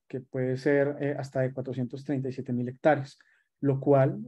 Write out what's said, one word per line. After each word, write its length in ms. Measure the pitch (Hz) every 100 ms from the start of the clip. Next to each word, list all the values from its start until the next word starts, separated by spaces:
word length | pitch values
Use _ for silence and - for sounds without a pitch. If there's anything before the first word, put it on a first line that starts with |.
| _
que 120 | 131
puede 360 | 135 131 127 131
ser, 400 | 147 143 139 -
eh, 140 | 143 139
hasta 240 | 135 135
de 100 | 131
cuatrocientos 520 | 131 131 127 120 139
treinta 260 | 139 139 131
y 20 |
siete 220 | 131 127
mil 140 | 123 123
hectáreas, 500 | 131 156 139 135 - _ _ _ _
lo 180 | 139 135
cual 380 | 147 139 135 202